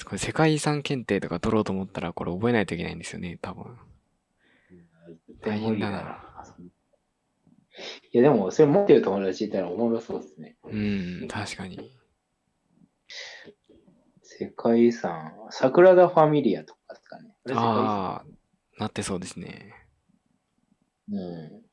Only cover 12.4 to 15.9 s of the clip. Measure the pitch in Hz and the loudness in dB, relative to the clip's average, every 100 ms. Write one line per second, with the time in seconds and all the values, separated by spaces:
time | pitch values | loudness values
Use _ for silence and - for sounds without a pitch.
12.4 | _ _ _ _ _ _ _ - - - | _ _ _ _ _ _ _ -18 -16 -18
13.4 | - - _ _ _ _ _ _ _ - | -20 -20 _ _ _ _ _ _ _ -12
14.4 | 98 - 117 117 120 117 92 82 78 - | -12 -4 2 6 6 4 -6 -8 -12 -16
15.4 | - - - - 185 | -14 -2 2 8 8